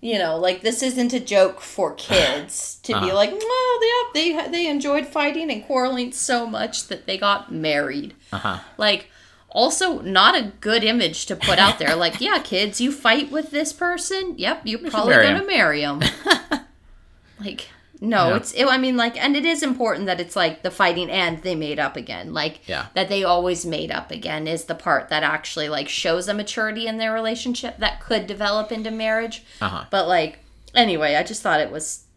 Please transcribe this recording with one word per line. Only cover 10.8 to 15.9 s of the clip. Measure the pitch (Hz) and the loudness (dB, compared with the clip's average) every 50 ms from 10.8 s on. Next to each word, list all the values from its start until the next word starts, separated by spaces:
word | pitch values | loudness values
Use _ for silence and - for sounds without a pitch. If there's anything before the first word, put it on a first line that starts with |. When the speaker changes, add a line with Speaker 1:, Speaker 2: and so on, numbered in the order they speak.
| 214 | 2
Speaker 1:
image | 214 226 240 208 165 160 - - - | 2 2 2 2 0 -2 -4 -6 -6
to | 196 - | -6 -4
put | - - 185 170 | 0 2 4 6
out | 190 202 220 - | 6 6 4 2
there. | - 147 156 | 0 0 2
Like, | 165 175 165 - 196 | 2 2 0 0 0
Speaker 2:
<laughs> | 240 392 | 0 2
Speaker 1:
"Yeah, | 415 330 | 2 0
kids, | - - - 185 202 208 196 - | 0 0 0 0 0 0 0 0
you | 240 254 | -2 -2
fight | 277 - - 233 226 285 294 285 | -2 0 4 4 4 4 2 -2
with | - 311 302 311 | -4 -4 -4 -2
this | 285 294 311 302 | -2 -4 -4 -4
person? | - - 359 349 349 349 359 - 381 381 381 370 339 - | -4 -2 -2 -2 -2 -2 -4 -4 -4 -4 -4 -6 -6 -4
Yep, | - 202 311 330 - | -2 -2 -2 -2 -4
you're | 214 220 226 | -6 -6 -6
Speaker 2:
You | - 330 | -6 -4
should | |
Speaker 1:
probably | - 220 214 - 151 | -2 0 4 6 8
Speaker 2:
marry | 123 110 101 | 8 8 8
Speaker 1:
gonna | 101 - | 6 4
Speaker 2:
him. | 392 392 | 2 0
Speaker 1:
marry | 381 - 202 160 147 147 | 2 4 4 4 2 2
him." | 147 147 | 0 -2